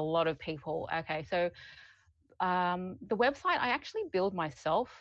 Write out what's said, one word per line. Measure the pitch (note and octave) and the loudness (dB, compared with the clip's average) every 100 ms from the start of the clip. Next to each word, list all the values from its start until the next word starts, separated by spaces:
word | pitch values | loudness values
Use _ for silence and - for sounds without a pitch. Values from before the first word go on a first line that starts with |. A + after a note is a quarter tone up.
| D#3 E3 | 2 2
lot | D#3+ | 2
of | D3+ | 0
people. | - D3+ D#3+ D#3 - | -4 -8 -4 -4 -2
Okay, | E3 D#3+ D#3 | -4 -4 -6
so, | D#3+ F3+ F3 - - - - - _ _ _ - | -2 0 0 -2 -20 -20 -20 -20 _ _ _ -2
um, | F#3 F3+ F3+ F3+ F#3 - | 0 2 2 0 -4 -6
the | - G#3 | -2 2
website | B3 C#4 F4+ F4 | 4 2 0 2
I | B3 | 2
actually | C#4 - A4 F#4 | -2 -4 -6 -2
build | F#3+ G3 | 0 0
myself, | F#3 D#3 - D#3 F3 B3 - | 0 -4 -2 0 2 0 -8